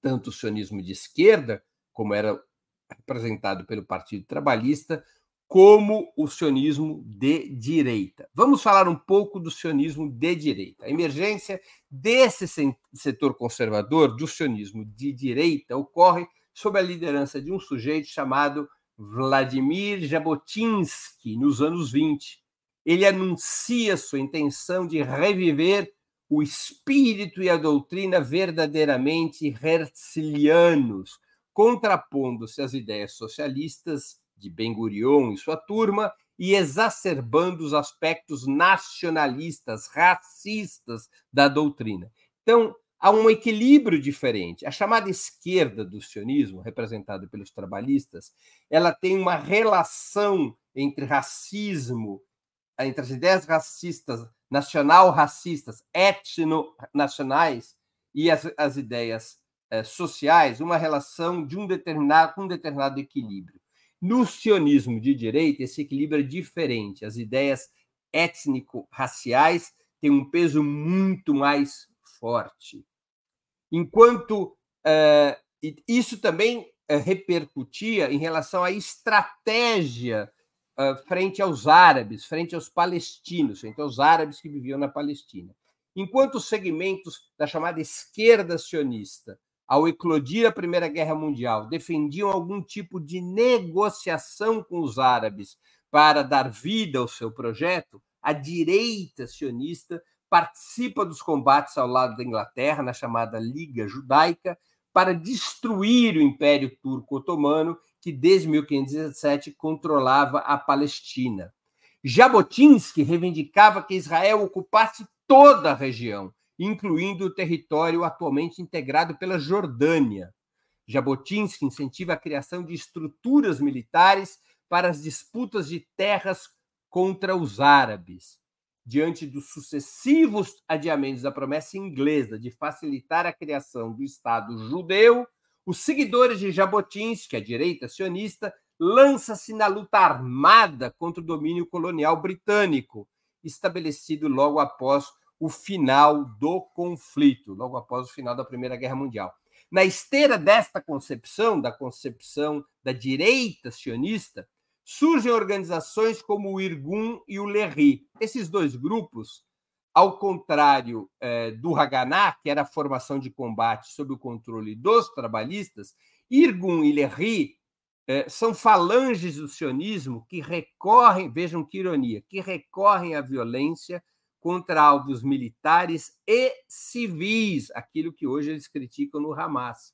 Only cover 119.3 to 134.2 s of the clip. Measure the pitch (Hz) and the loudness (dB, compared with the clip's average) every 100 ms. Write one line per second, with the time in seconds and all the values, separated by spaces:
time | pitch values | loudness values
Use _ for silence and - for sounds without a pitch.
119.3 | 185 139 196 180 117 147 165 127 101 90 | -4 -2 -2 -2 0 2 4 2 -2 -12
120.3 | _ _ _ _ _ _ 120 127 131 - | _ _ _ _ _ _ -4 -2 -4 -4
121.3 | 202 208 - 139 - 139 - 180 165 170 | -4 -4 -4 -6 -6 -12 -10 -6 -6 -6
122.3 | 143 139 180 170 170 - - 156 _ 240 | -10 -8 -12 -10 -12 -12 -12 -12 _ 2
123.3 | 285 285 143 143 127 113 165 185 196 190 | 2 4 0 -2 -4 -4 4 6 6 0
124.3 | - _ _ _ 175 180 151 156 - - | -14 _ _ _ 0 0 -2 -8 -14 -12
125.3 | 220 240 214 147 165 _ _ 196 202 196 | -10 -6 -6 -6 -10 _ _ -2 -2 -2
126.3 | 180 - _ _ _ _ 175 185 190 190 | -8 -10 _ _ _ _ -2 -2 -2 -4
127.3 | 185 151 101 139 143 123 104 85 90 - | -2 -4 0 6 6 4 -4 -12 -20 -20
128.3 | _ _ _ _ _ - 123 156 165 151 | _ _ _ _ _ -6 -2 -2 -4 -10
129.3 | 135 135 - - 147 139 - 247 311 320 | -14 -16 -18 -12 -12 -12 -10 2 4 4
130.3 | 208 190 - _ 156 156 151 135 131 135 | 2 -6 -10 _ -4 -2 -2 -2 -4 -8
131.3 | 139 135 147 151 190 196 135 143 151 117 | -6 -6 -6 -6 -12 -12 -2 0 0 -2
132.3 | 110 120 117 151 147 156 135 _ 160 175 | -8 -14 -10 -10 -8 -10 -10 _ -4 -4
133.3 | 165 156 147 - 123 113 110 139 - | -6 -8 -8 -8 -10 -10 -8 -12 -10